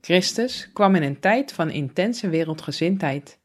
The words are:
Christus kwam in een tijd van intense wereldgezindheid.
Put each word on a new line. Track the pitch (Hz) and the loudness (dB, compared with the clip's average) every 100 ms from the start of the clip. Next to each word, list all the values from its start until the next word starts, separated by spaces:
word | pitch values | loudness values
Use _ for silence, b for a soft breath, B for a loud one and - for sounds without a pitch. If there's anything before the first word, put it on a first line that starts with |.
Christus | - 180 185 - 247 - - | 4 2 2 -2 -4 -6 -12
kwam | - 202 190 | 2 4 4
in | |
een | 139 139 | 2 0
tijd | 190 233 277 | 2 2 0
van | - 160 | -4 -4
intense | - 135 - 196 233 196 | -2 -4 -2 -2 -2 -2
wereldgezindheid. | 160 160 160 - 143 165 190 160 139 - _ | -2 -2 -6 -8 -2 0 0 -2 -4 -8 _